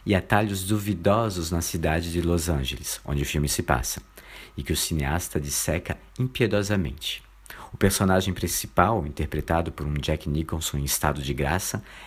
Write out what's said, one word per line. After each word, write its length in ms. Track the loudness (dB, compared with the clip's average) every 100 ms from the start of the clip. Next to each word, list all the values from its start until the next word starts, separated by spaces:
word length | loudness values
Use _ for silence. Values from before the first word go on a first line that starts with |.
| 2
e 80 |
atalhos 500 | 2 4 2 2 0
duvidosos 880 | 0 0 0 2 4 4 2 -2 -2
na 120 | -2
cidade 500 | -2 0 0 0 0
de 100 | 0
Los 260 | 2 2 2
Angeles, 540 | 0 -2 -6 -8 -8
onde 200 | -2 -2
o 20 | 0
filme 240 | 0 0
se 140 | 0
passa, 400 | 0 0 0 -6 -12 -20 -20 -20 -14 -8
e 60 |
que 100 | -4
o 60 | -2
cineasta 640 | 0 0 0 0 -2 -4
disseca 560 | -2 -2 0 -2 -2 -8 -8 -4
impiedosamente. 1040 | -2 0 2 2 2 0 0 -4 -8 -8 -12 -20 -20 -18 -14
O 40 | 2
personagem 560 | 4 4 4 4 2
principal, 720 | 0 -2 -2 0 4 4 4 -2
interpretado 640 | -4 -4 -2 0 0 0
por 140 | -4 -4
um 80 |
Jack 360 | -2 -2 -2 -2
Nicholson 480 | -2 -2 -4 -4 -2
em 80 | -2
estado 360 | 0 0 0
de 120 | -2
graça, 500 | -2 0 0 -2 -6 -8 -18